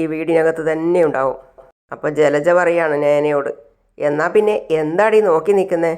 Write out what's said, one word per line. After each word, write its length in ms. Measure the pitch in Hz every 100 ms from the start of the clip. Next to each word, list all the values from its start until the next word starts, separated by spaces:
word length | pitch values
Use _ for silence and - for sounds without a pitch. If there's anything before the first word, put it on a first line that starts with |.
| 160
വീടിനകത്ത് 560 | 156 160 160 160 165
തന്നെ 380 | 156 160 165 180
ഉണ്ടാവും. 340 | 160 131 135 127 - - - _ -
അപ്പൊ 160 | - 151
ജലജ 400 | 147 151 147 156
പറയാണ് 460 | 175 170 170 160 147
നയനയോട്, 480 | 147 147 151 147 139 - - _ _ -
"എന്നാ 280 | 147 147 170
പിന്നെ 260 | 214 214 208 -
എന്താടി 480 | 156 156 170 214 220
നോക്കി 320 | 208 160 160
നിൽക്കുന്നേ? 380 | 202 185 175 165